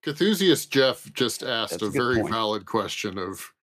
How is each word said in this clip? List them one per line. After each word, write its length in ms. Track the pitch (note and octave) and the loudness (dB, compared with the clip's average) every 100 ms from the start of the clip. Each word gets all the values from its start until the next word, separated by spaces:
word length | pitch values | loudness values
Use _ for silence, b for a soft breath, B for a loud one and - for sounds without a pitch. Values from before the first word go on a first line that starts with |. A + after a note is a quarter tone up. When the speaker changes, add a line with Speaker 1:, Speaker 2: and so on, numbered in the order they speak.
Speaker 1:
Cthusiast 680 | - D3+ F#3+ G3+ F#3+ D3+ - | -8 0 2 4 4 4 4
Jeff 420 | C3+ C3 A#2+ - | 2 4 2 -10
just 300 | - B2 - | -2 -2 -2
asked 300 | B2 A#2 G#2+ | -4 -4 -4
Speaker 2:
That's 100 | F2 | -4
Speaker 1:
a 40 | G#2+ | -2
Speaker 2:
a 40 | |
good 80 | C#3 | 0
Speaker 1:
very 180 | B2 B2 | 2 2
Speaker 2:
point. 80 | G#2+ | 0
Speaker 1:
valid 320 | A2+ A2 G#2+ | 0 0 -2
question 540 | G2 A#2 G2 - G#2+ F#2+ | -2 -2 -2 -4 -6 -6
of 340 | F#2 F2+ - _ | -8 -8 -14 _